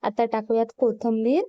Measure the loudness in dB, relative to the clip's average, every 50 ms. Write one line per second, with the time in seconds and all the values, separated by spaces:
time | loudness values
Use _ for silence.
0 | -4 -4 0 0 -2 0 0 -4 -2 0 0 0 0 -2 -2 _ 0 0 0 0
1 | -2 -2 0 0 2 2 2 2 0